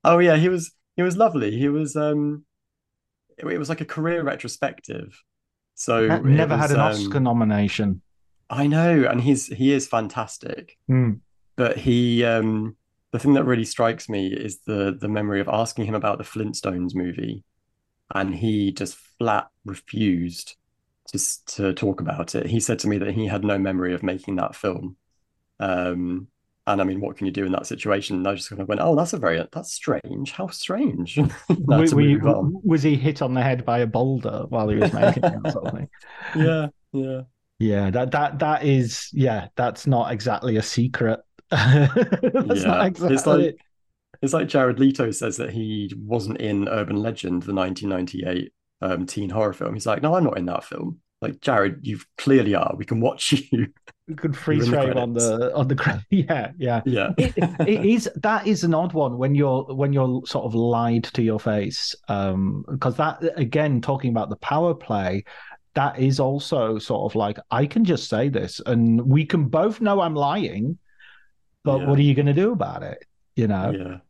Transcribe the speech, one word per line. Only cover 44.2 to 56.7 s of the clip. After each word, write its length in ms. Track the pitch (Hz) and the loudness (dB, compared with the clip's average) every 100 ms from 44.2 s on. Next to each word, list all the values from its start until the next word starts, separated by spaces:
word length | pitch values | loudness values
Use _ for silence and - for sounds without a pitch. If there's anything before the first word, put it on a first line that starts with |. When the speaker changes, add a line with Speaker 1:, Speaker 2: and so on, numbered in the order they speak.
Speaker 1:
it's 100 | 135 | -2
like 140 | 160 - | 0 0
Jared 320 | 147 127 120 | 2 2 4
Leto 320 | 135 135 117 | 4 4 -2
says 260 | 104 117 - | -2 -6 -6
that 140 | - | -6
he 420 | 113 110 107 98 107 | -6 -4 -6 -6 -10
wasn't 440 | 107 117 101 113 | -4 -4 -2 -6
in 260 | 110 98 101 | -2 -2 0
Urban 260 | 110 98 104 | -2 -2 -2
Legend, 480 | 110 - 92 90 | -2 -4 -4 -4
the 100 | 90 | -2
nineteen 360 | 98 92 90 101 | -2 -2 -4 -4
ninety-eight, 640 | 92 92 92 92 90 - _ _ _ | -4 -4 -6 -4 -4 -6 _ _ _
um, 240 | 95 87 90 | -4 -4 -4
teen 240 | - 98 | -6 -4
horror 240 | 101 107 | -2 -2
film. 200 | 87 107 | -2 -6
He's 120 | 107 113 | -4 -4
like, 160 | 104 | 0
"No, 140 | 151 180 | 2 2
I'm 80 | |
not 140 | 147 95 | 2 0
in 60 | 87 | -4
that 180 | 87 | -6
film." 360 | - - - - _ _ | -8 -10 -8 -10 _ _
Like, 180 | - - | -8 -4
"Jared, 380 | - 117 98 82 | 0 2 0 -2
you 160 | 120 101 - - | -8 -10 -12 -4
clearly 380 | - 135 104 95 | 4 6 6 2
are. 180 | - 98 | 0 -4
We 80 | 104 | -4
can 140 | 113 | 0
watch 300 | 120 - - | 0 -2 0
<laughs> 200 | 139 - | 0 2
you." 160 | 117 117 _ - _ - | 0 -2 _ -20 _ -16
Speaker 2:
You 80 | 151 | -6
could 160 | 160 | -4
Speaker 1:
You're 80 | 135 | -4
Speaker 2:
freeze 240 | - 151 120 | 0 2 2
Speaker 1:
in 60 | |
the 60 | 139 | 2
Speaker 2:
frame 200 | 131 127 | 2 0
on 160 | 120 | -2
Speaker 1:
credits. 120 | 117 117 | 0 0
Speaker 2:
the, 280 | 110 123 - | 0 0 0
on 120 | 131 | 0
the 80 | 135 | 0
cre-, 160 | 151 98 | 0 -2
<laughs> 80 | - | 0
yeah, 420 | 196 143 147 104 - | 0 2 -2 -4 -4
yeah. 240 | 127 | -2